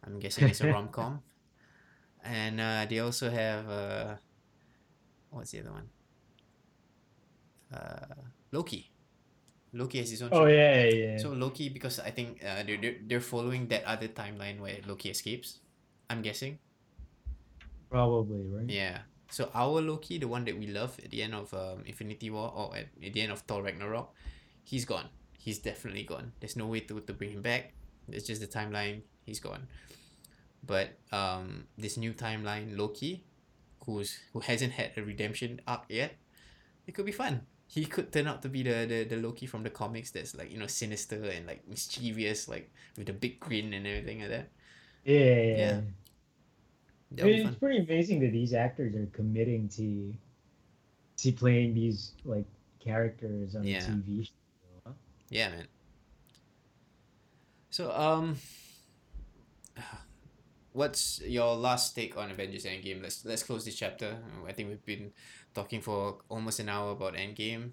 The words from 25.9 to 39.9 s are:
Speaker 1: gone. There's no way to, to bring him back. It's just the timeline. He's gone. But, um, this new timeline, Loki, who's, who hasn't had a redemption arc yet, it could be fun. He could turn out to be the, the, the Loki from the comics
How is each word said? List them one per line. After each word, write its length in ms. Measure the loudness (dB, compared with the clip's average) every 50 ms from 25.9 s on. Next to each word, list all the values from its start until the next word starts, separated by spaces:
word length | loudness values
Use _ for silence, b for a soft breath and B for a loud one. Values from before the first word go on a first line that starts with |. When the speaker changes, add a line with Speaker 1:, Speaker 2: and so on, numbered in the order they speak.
| -8 -8 -6
Speaker 1:
gone. 280 | -6 -8 -8 -8 -10 -12 -12
There's 160 | -12 -10 -6
no 100 | -6 -4
way 140 | -2 -2 -4
to, 200 | -4 -4 -10 -10
to 120 | -8 -10 -8
bring 200 | -8 -8 -8 -8
him 100 | -4 -2
back. 320 | 0 0 0 -2 -6 -16 -20 -20 -20 -20 -20 -18 -12
It's 180 | -10 -10 -6
just 140 | -6 -6 -6
the 60 | -8
timeline. 560 | -6 -6 -4 -4 -2 -2 -2 -2 -2 -4 -8 -12 _ _ _ _
He's 120 | -12 -12 -10
gone. 280 | -10 -10 -10 -10 -12 -14 b b b b b b b b b b b b b b b b _ _ -8
But, 300 | 0 0 0 0 0 -4 -16 -12 _ -2
um, 520 | 0 0 0 0 -2 -4 -8 -10 -10 -12 -14 _
this 220 | -8 -8 -6 -4 -2
new 160 | -4 -4 -4
timeline, 600 | -4 -4 -4 -4 -2 -2 -2 -4 -4 -4 -6 -2 -2
Loki, 440 | -2 -2 -2 -4 -6 -6 -6 -8 -12 -18 _ _ _ _ _ _ -20 _ -20 -14 -8
who's, 340 | -6 -4 -4 -4 -4 -6 -10 -12 -10 _
who 80 | -6
hasn't 320 | 0 0 2 2 2 0 0
had 200 | -2 -4 -4 -4
a 60 | -6 -6
redemption 580 | -6 -4 -2 -2 -2 -2 -4 -6 -6 -6 -8 -4
arc 180 | -4 -4 -4 -4 -6
yet, 260 | -2 -2 -2 -2 -4 -12 _ _ b b b b b b b b b b _
it 60 | -14 -6
could 120 | -4 -4
be 60 | -4 -2
fun. 300 | -2 -2 -2 -2 -2 -4 -8 _ _ _
He 180 | _ -4 -4 -4
could 260 | -2 -2 -4 -4 0
turn 160 | 0 0 2
out 140 | 2 -2 -4 -6
to 60 | -6
be 140 | -4 -2 2
the, 240 | 2 2 2 2
the, 180 | 0 0 0 0
the 120 | 0 -2
Loki 280 | -2 -2 -4 -4 -6 -10
from 180 | -8 -8 -6 -6
the 60 | -6
comics 420 | -4 -4 -4 -4